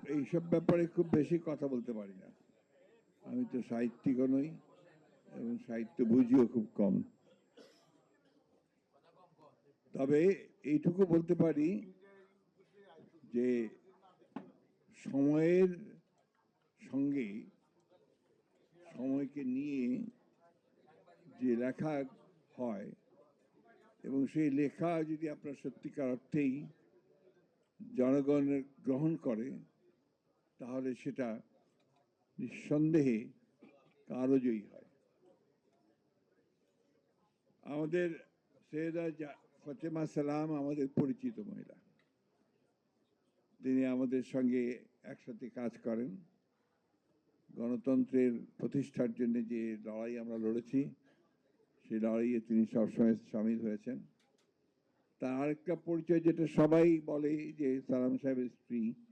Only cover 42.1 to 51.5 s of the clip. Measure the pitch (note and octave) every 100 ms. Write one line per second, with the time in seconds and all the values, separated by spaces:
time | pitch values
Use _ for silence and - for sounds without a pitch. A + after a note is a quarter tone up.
42.1 | _ _ _ _ _ _ _ _ _ _
43.1 | _ _ _ _ _ B2+ C3 C3 B2+ C3
44.1 | C3 A#2+ C3+ B2+ B2+ A#2+ B2 - _ -
45.1 | C3+ - A2 B2 B2 A#2+ - B2 A2+ C3
46.1 | F#3+ E3+ _ _ _ _ _ _ _ _
47.1 | _ _ _ _ - A#2 A#2+ C3 C3 B2+
48.1 | C3 B2+ A#2 - - A#2+ C#3 C3 - A#2+
49.1 | A#2 A#2+ A#2+ A2+ A#2 A2+ G#2+ G#2+ A2 A#2
50.1 | A#2+ A#2 A2+ A2 A#2 A#2 C3+ C#3+ C3+ _
51.1 | _ _ _ _